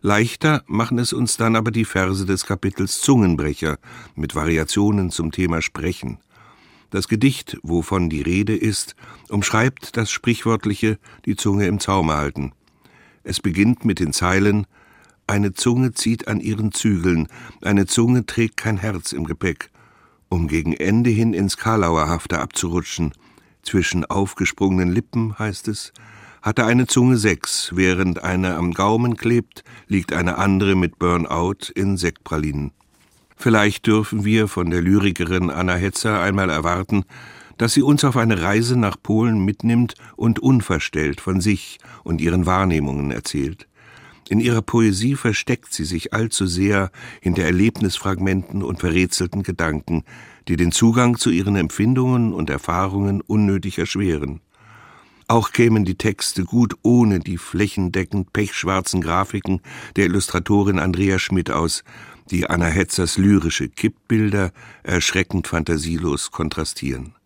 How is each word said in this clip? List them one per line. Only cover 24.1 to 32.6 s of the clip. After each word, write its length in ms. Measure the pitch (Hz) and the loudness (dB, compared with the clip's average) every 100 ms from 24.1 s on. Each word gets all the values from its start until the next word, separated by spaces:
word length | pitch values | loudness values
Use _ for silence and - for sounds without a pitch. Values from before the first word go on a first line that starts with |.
| 101 98 - 92 - 98 92 90 | -2 -2 -4 -6 0 0 2 2
Lippen“, 480 | 95 - 120 113 104 | 0 -2 -4 -4 -4
heißt 300 | 110 95 - | -6 -6 -8
es, 240 | 104 - - - - - - | -8 -12 -18 -20 -20 -20 -6
„hatte 220 | 107 107 113 | -2 0 4
eine 220 | 123 123 | 4 4
Zunge 280 | - 123 123 | 4 4 4
sechs, 560 | 104 82 - - - | 2 0 -4 -6 -4
während 480 | 90 92 92 92 82 | 2 2 4 0 -2
eine 340 | 90 92 92 85 | -2 -2 -2 -2
am 180 | 87 | -2
Gaumen 420 | 85 101 113 120 113 | 0 2 2 0 0
klebt, 480 | 117 117 - - - - _ | 0 0 -2 -18 -20 -20 _
liegt 240 | 98 87 | -2 0
eine 260 | 78 90 - | -2 -2 0
andere 380 | 98 95 98 95 | 2 4 4 2
mit 240 | 87 - | 0 0
Burnout 720 | 87 87 80 76 90 101 - | 0 0 0 -2 -2 -4 -8
in 220 | - 98 98 | -4 -2 0
Sektpralinen.“ 760 | 87 - - 78 76 71 | -2 -4 -6 -4 -2 -4